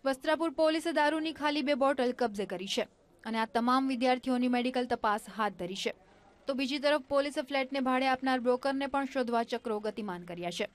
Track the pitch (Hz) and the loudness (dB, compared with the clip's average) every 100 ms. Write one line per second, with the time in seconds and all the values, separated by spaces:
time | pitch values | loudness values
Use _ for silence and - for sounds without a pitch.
0 | 269 262 311 311 330 269 311 320 330 302 | -2 -2 0 0 0 2 2 2 0 2
1 | 294 311 311 285 294 294 277 285 269 277 | 2 2 -4 -2 -2 0 0 2 2 2
2 | 247 254 233 202 190 180 196 - - _ | 0 0 -2 -2 -6 -6 -4 -4 -4 _
3 | _ _ 220 226 226 233 240 254 269 254 | _ _ -6 -2 0 0 2 2 2 2
4 | 254 254 262 247 247 247 247 247 254 240 | 2 2 2 2 2 2 2 0 -2 0
5 | 220 208 - 190 208 180 180 196 - - | 2 0 -4 -2 -2 -2 -8 -4 -6 -6
6 | - - - _ - 262 269 285 285 294 | -18 -20 -20 _ -4 -2 0 2 2 2
7 | 262 277 285 302 294 277 262 277 262 254 | 2 0 2 -2 -2 -2 -2 -2 2 2
8 | 262 262 262 254 240 247 277 269 277 277 | 2 2 2 2 2 2 0 0 -2 -2
9 | 269 269 233 233 233 233 233 214 214 214 | -2 -2 0 0 0 -4 -2 -2 -4 -6
10 | 208 175 175 175 175 175 202 | -8 -8 -10 -6 -6 -4 -6